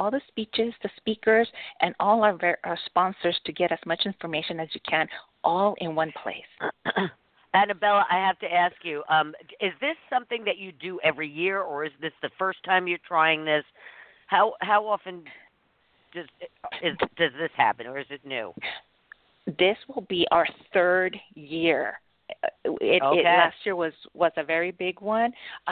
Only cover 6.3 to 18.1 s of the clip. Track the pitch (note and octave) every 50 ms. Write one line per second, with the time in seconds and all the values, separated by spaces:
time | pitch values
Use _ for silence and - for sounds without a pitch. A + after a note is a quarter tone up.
6.3 | - - - - _ - - - - _ - - - - F#3+ E3 - _ _ _
7.3 | _ _ _ _ - F#3+ G#3 G#3 G3+ E3 G#3 G#3 G3+ G3+ G3 - F3 F#3 F#3+ F#3+
8.3 | F#3 - G#3 E3+ E3+ F3+ F3 F3+ - - - E3+ D3+ D3 - - D#3 D#3 D3+ D3+
9.3 | D#3 - - - - - G#3+ F#3+ E3 C#3 B3+ D4 D#4+ - _ _ C4+ B3 A#3+ -
10.3 | A#3+ A#3 A3 G3+ F3+ G3 G3 F#3+ E3 C3 D3+ F#3 F#3 E3 - D#3+ D3 C3+ D#3 D3
11.3 | D3 D#3 E3+ F#3+ G3 G3+ F#3+ E3+ D3 C#3+ D3+ D#3 D3 C#3+ D#3 D#3 - _ - C#3+
12.3 | - - F#3+ F#3+ F3+ - - F3+ F#3+ F#3 F3+ F3+ F3 E3+ - - F3 D#3+ D#3+ D#3+
13.3 | D#3+ D#3 D#3 D#3 D3+ D3+ D3 - _ - - - - - - - _ _ _ -
14.3 | G3 F#3+ G3+ A3+ - - - G3 G#3 G#3 G#3 G#3+ G#3 F#3+ - F#3+ F3+ F3 D#3+ C#3+
15.3 | - - - _ _ _ _ _ _ _ _ _ _ _ _ _ - E3+ D#3+ -
16.3 | _ _ F3 - _ _ - - - - - E3+ C#3+ - - - - - E3+ D3
17.3 | B2 C#3+ E3 D#3 - - B2+ G#2+ G#2 - A2+ A#2+ C3 C#3 C3+ -